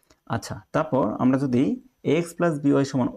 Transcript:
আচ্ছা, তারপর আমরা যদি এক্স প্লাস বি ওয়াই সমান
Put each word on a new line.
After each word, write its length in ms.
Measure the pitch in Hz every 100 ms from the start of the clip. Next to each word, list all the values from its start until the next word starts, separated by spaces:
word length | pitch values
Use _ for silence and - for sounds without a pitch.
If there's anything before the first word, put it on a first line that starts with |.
| _ _ _
আচ্ছা, 360 | 113 - 110 -
তারপর 420 | 147 156 131 147 -
আমরা 180 | 127 131
যদি 440 | 139 120 170 254 - _
এক্স 320 | 120 151 170 -
প্লাস 240 | 175 147
বি 120 | 143
ওয়াই 140 | 139 139
সমান 220 | 135 120